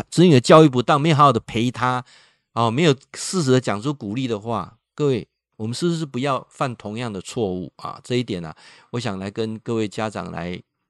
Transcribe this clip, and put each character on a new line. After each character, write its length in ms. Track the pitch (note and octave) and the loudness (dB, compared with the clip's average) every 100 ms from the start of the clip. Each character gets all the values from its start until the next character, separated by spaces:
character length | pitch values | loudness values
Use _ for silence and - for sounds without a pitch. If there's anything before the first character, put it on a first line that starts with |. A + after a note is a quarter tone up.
| - | 6
子 140 | - | 4
女 80 | F3+ | 6
的 80 | B2+ | 6
教 240 | - D#3+ | 8 8
育 60 | D3+ | 8
不 120 | B2 | 4
当， 200 | A#2+ D3 | 2 2
没 80 | E3 | 2
有 60 | C#3+ | 4
好 80 | C#3+ | 4
好 80 | |
的 60 | A2+ | 4
陪 280 | - A2 B2 | -2 -4 -4
他， 360 | A2+ B2 B2+ - - _ _ _ | -2 -4 -4 -8 -20 _ _ _
哦， 180 | A#2 A#2 | -2 -2
没 120 | B2 | 2
有 120 | E3+ C3 _ | 2 2 _
适 300 | - - F#3 | -14 -6 -2
时 80 | C3 | 2
的 80 | B2+ | 2
讲 220 | B2 G#2 | 0 -4
出 120 | C3 | -6
鼓 220 | C#3+ G#2 B2 | -8 -6 -6
励 100 | B2+ | -4
的 140 | G#2 | -6
话。 380 | A2+ G#2+ E2 _ _ - | -6 -8 -8 _ _ -4
各 120 | C#3+ | -2
位， 200 | A#2 - _ _ - | -2 -6 _ _ -10
我 100 | A2 | -8
们 60 | |
是 120 | A#2+ F3 | -4 -2
不 80 | |
是 120 | E3 D3+ | -2 -6
不 140 | B2+ | -6
要 280 | C#3 C3 - | -4 -4 -6
犯 240 | - C#3 A2+ | -6 -6 -6
同 200 | G2+ A2 | -10 -8
样 140 | A#2+ | -8
的 80 | F#2+ | -8
错 340 | - B2 G2 | -8 -4 -4
误 200 | F#2 D2+ _ | -4 -10 _
啊？ 240 | - - | -16 -14
这 140 | - B2 | -4 -4
一 80 | |
点 180 | A2+ F2+ D#2+ | -4 -6 -10
啊， 100 | - - - _ | -16 -20 -20 _
我 80 | A#2+ | -6
想 180 | A2 F#2+ | -6 -6
来 100 | G2 | -8
跟 300 | A2+ A2 A2 | -6 -8 -8
各 160 | - A2+ | -6 -4
位 100 | G#2+ | -4
家 240 | - A2 | -4 -6
长 220 | G2+ F2+ | -6 -10
来 260 | E2+ F2 F2 - _ | -10 -10 -12 -16 _